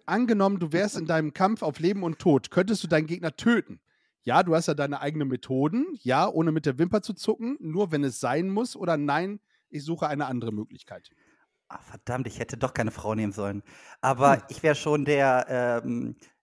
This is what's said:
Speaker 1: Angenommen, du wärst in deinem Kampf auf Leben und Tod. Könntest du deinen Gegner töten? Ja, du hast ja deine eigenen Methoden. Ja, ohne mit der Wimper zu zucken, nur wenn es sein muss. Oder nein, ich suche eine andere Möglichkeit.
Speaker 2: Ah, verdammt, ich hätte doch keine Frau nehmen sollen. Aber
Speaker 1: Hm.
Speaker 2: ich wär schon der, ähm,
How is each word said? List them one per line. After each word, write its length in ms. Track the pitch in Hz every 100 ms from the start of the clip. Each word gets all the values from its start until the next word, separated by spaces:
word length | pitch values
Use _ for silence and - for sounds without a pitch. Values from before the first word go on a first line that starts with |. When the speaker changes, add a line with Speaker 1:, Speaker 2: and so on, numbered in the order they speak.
| -
Speaker 1:
Angenommen, 540 | 202 240 208 196 196
du 140 | 160
wärst 240 | 170 208 -
in 80 | 165
deinem 260 | 160 156
Kampf 300 | - 190 220
auf 160 | 156 143
Leben 240 | 170 202
und 160 | 170 160
Tod. 320 | 185 135 -
Könntest 320 | 180 190 220
du 40 | 160
deinen 200 | 156 156
Gegner 280 | 175 170 -
töten? 440 | 233 233 - - _ _ _ _ 117
Ja, 180 | 147
du 120 | 180 160
hast 120 | 175
ja 60 |
deine 280 | 147 139 143
eigenen 260 | 143 156 135
Methoden. 560 | 127 - 131 151 220 359 277
Ja, 260 | 123 131 185
ohne 220 | 160 165
mit 140 | 156 147
der 120 | 127
Wimper 240 | 175 214
zu 120 | -
zucken, 440 | 190 - 220 233 285
nur 320 | 160 170 196
wenn 120 | 151
es 160 | 143 -
sein 300 | 123 143 190
muss. 260 | 202 247 -
Oder 220 | 170 156
nein, 420 | 143 147 190 208 _ _ _
ich 140 | 151
suche 240 | 143 165 151
eine 180 | 143 135
andere 240 | 123 113
Möglichkeit. 560 | 104 107 - - 92 _ _ _ _ _ _ _
Speaker 2:
Ah, 100 | -
verdammt, 460 | - 107 - 127 117
ich 120 | -
hätte 180 | 117 117
doch 160 | 127
keine 180 | - 113
Frau 240 | - 107 110
nehmen 180 | 104
sollen. 300 | 101 101 101 - - - -
Aber 360 | 135 127 139 131
Speaker 1:
Hm. 60 | -
Speaker 2:
ich 140 | -
wär 120 | 160 143
schon 300 | 156 151 143
der, 760 | 143 135 127 - 127 120 117
ähm, 320 | 113 120 117 117 _ _